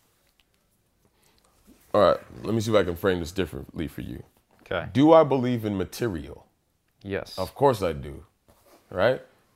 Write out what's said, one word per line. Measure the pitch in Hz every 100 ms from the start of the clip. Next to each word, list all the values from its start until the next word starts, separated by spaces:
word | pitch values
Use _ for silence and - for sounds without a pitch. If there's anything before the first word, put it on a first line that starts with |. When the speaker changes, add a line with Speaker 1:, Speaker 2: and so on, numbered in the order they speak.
| _ _ _ _ _ _ _ _ _ _ _ _ _ _ _ _ _ _ _
Speaker 1:
All | 104
right, | 87 - - -
let | 95
me | 113
see | 110
if | 104
I |
can | 87 87
frame | 98 90
this | 80
differently | 92 87 67 71 82 71
for | -
you. | - 65 - _ _ _
Speaker 2:
Okay. | - 90 80
Speaker 1:
Do | 104 156
I | 165
believe | 147 135 123 120
in | 107 98
material? | 85 - 120 80 69 - _ _ _ _ _ _
Speaker 2:
Yes. | 98 95 - -
Speaker 1:
Of | 92
course | - 139 110
I | 90
do, | 71 69 69 - _ _ _ _ _ -
right? | 95 113 139 - _ _